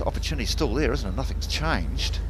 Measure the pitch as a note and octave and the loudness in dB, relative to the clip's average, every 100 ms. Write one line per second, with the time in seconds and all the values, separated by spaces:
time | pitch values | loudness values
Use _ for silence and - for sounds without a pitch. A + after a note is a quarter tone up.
0 | - - - D3+ A2 - C#3 B2 C3+ - | 0 0 -2 0 0 2 2 4 2 2
1 | G2 F#2+ C3+ - - - D#3 B2+ - - | 0 -2 -2 -2 -2 0 0 0 0 -2
2 | - - - | 0 -2 -2